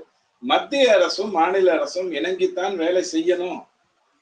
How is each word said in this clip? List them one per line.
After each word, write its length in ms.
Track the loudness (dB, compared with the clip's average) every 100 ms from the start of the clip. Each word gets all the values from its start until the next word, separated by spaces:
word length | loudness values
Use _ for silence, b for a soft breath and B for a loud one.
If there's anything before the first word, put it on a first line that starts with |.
| -14 _ _ _
மத்திய 440 | 0 0 0 2 4
அரசும் 380 | 4 2 -2 -4
மாநில 420 | 0 2 4 4
அரசும் 380 | 2 0 -4 -6
இணங்கித்தான் 640 | -4 -4 -2 -2 -2 -4 -2
வேலை 260 | 0 0
செய்யணும், 580 | -2 -2 0 0 -2 -8 -14 _ _ _ _ _